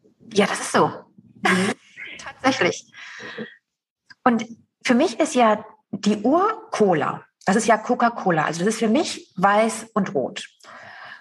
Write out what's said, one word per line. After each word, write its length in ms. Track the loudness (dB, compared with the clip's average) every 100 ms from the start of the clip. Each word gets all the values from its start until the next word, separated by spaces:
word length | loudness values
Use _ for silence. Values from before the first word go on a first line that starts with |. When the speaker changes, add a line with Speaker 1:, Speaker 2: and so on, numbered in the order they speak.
| _ _ -2
Speaker 1:
Ja, 140 | 0 2
das 140 | -2
ist 120 | -2
so. 180 | 2 0 -2 -18 -20 -20 -14
Speaker 2:
Mhm. 300 | -2 0 0 -4 _ -20 -18 -16
Speaker 1:
<laughs> 0 |
Tatsächlich. 680 | -18 -2 -2 2 0 -2 -12 -20 -18 -16 -14 -14 -14 -16 _ _ _ _ _ -2
Und 240 | 0 0 -4 -14 _ _
für 100 | 0
mich 240 | 2 2 0
ist 160 | 0
ja 300 | 4 4 2 -4 _ _
die 280 | -4 -2 0
Ur-Cola, 1000 | 2 2 2 -2 -8 0 2 2 0 -6 -14 _
das 120 | 0 0
ist 100 | 4
ja 120 | 2
Coca-Cola, 680 | 2 0 0 0 0 0
also 160 | 0 -2
das 80 | -2
ist 40 | 0
für 100 | 0
mich 440 | 2 0 -6 -12 0
weiß 520 | 2 4 2 -2 -6
und 200 | -4 -2
rot. 340 | -4 -4 -8 -16 _ -20 -20 -20 -20 -20 -20